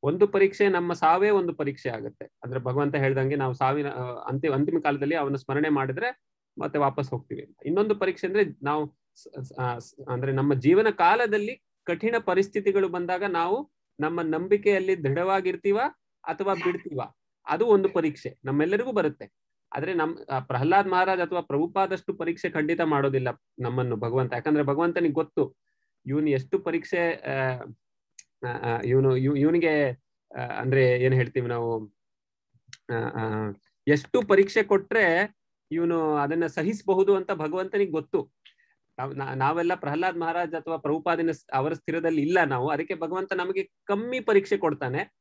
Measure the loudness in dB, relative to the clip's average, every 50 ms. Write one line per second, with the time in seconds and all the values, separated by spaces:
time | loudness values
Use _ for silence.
0 | 0 -2 2 2 2 2 4 2 2 2 4 2 2 2 2 2 0 -2 -2 2
1 | 4 4 4 4 4 2 2 2 0 -2 -4 -4 -4 -4 -4 -6 -8 -6 -6 -6
2 | -8 -10 -12 _ -20 -20 _ _ -12 -8 -8 -6 -4 -2 0 0 0 0 0 2
3 | 2 2 2 2 0 0 0 -2 -2 -4 -2 0 0 0 2 0 -2 -4 -6 -8
4 | -8 -8 -10 -10 -8 -6 -6 -2 0 0 2 2 0 0 0 0 0 0 0 0
5 | -2 -2 0 0 0 -2 -4 -6 -4 -4 -2 -2 0 2 2 0 0 -2 -4 -4
6 | -4 -6 -6 _ _ _ _ _ _ _ _ -8 -8 -4 -2 0 0 0 0 -2
7 | -6 -6 -6 -10 -10 _ -12 -12 -12 -16 -20 _ -6 -2 0 0 2 0 0 -2
8 | -2 -4 -4 -4 -6 -2 0 0 0 0 -2 _ -4 -4 -2 -2 -4 -6 _ _
9 | _ _ _ -20 -20 -18 -14 -14 -14 -12 -8 -6 -4 -4 -4 -6 -10 -16 _ -20
10 | -10 -8 -6 -4 -2 -2 0 0 2 2 2 4 4 6 6 6 6 4 2 4
11 | 4 4 6 4 2 0 0 -2 -2 -4 -8 -10 _ _ _ _ _ -6 -4 -2
12 | -2 0 -2 0 0 2 2 2 2 0 _ 0 0 2 2 2 0 0 -2 -4
13 | -4 -2 -2 -2 -2 -2 0 0 0 0 0 -2 -4 _ _ _ _ _ _ -4
14 | -4 -2 -2 -2 -2 -2 -2 -2 2 2 0 2 4 2 2 2 2 0 -2 0
15 | 0 -2 0 0 0 2 0 0 0 -2 -4 -2 _ 0 0 2 0 -4 -6 _
16 | _ _ _ _ -10 -10 -6 -4 -2 -2 -2 0 0 -4 -4 -4 -8 -8 -8 -8
17 | -8 -8 _ _ _ _ _ _ _ -4 -2 0 4 4 4 6 4 2 0 2
18 | 0 0 -2 -4 -12 -14 -14 _ -6 -2 0 0 2 2 0 -2 -2 -2 -2 0
19 | 0 0 -2 _ -16 -20 _ _ _ _ _ _ _ _ -8 -8 -6 -4 -2 0
20 | 0 -2 -2 -8 -8 -6 -6 -6 -4 _ -2 0 2 4 4 4 4 4 2 2
21 | 2 2 2 0 0 -2 -2 -4 -4 _ -2 -2 -2 0 0 0 0 0 -2 -6
22 | -6 -8 -6 -4 -4 -4 -4 -4 -6 -4 -2 -2 0 0 0 0 2 2 2 2
23 | 2 2 2 0 -2 -2 -6 _ _ _ _ -6 -6 -4 -2 0 0 0 -2 -2
24 | -2 -2 0 0 0 0 -2 -4 0 2 2 2 2 2 0 0 0 0 0 2
25 | 0 0 0 0 -4 -2 _ -2 -2 -2 -4 _ _ _ _ _ _ _ _ _
26 | _ -4 -2 0 0 2 0 0 -2 -2 -4 -2 -2 -2 -4 -4 -4 -2 -2 0
27 | 0 0 0 -2 -6 -6 -4 -2 -2 -2 -2 -4 -10 -14 -18 _ _ _ _ _
28 | _ _ _ -20 _ _ _ _ -8 -8 -6 -4 -2 -2 -2 0 0 2 2 4
29 | 4 4 4 4 2 2 2 4 4 4 4 4 4 4 2 2 2 0 -2 -6
30 | _ _ _ _ _ _ -12 -10 -8 -8 -6 -4 -2 2 4 4 6 4 4 4
31 | 2 4 4 2 2 2 -2 -4 -2 -2 -4 -2 -2 -2 -4 -4 -6 -10 _ _
32 | _ _ _ _ _ _ _ _ _ _ _ _ _ _ -20 _ _ -6 -6 -4
33 | -4 -4 -6 -6 -6 -4 -4 -4 -4 -6 -8 _ _ _ _ _ _ 2 2 2
34 | 2 0 -2 0 2 4 6 6 6 4 2 0 2 2 2 0 0 0 0 2
35 | 4 4 4 2 0 -2 _ _ _ _ _ _ _ _ -4 -2 0 0 0 0
36 | 0 0 0 0 0 0 0 -2 -2 -2 -2 -2 -2 -2 -2 -4 0 0 2 2
37 | 4 4 4 2 2 -2 -4 -2 -2 -4 -2 -4 -4 -2 0 0 0 0 0 -4
38 | -4 _ -2 -2 -2 -4 _ _ _ -20 _ _ _ _ _ _ _ _ _ -10
39 | -8 -8 -6 -8 -8 -6 -2 0 0 0 2 0 0 0 0 -2 -2 -4 -2 0
40 | -2 -2 -2 -2 -4 -2 -2 -2 -4 -4 -4 -8 -6 -6 -6 -4 -2 -2 -2 -2
41 | 0 -2 0 0 0 -2 -2 -4 _ -4 -2 -2 0 -2 -4 -6 _ -6 -4 -2
42 | 0 0 0 2 0 2 4 4 4 2 2 -2 0 -2 -2 -2 -4 -6 -6 -6
43 | -6 -6 -4 -6 -4 -4 -4 -4 -4 -4 -4 -4 -6 -8 _ _ _ -2 -2 -2
44 | -2 -4 -4 -4 0 4 4 4 4 4 -2 0 0 0 -2 -2 -4 -4 -4 -4
45 | -6 -6 _ _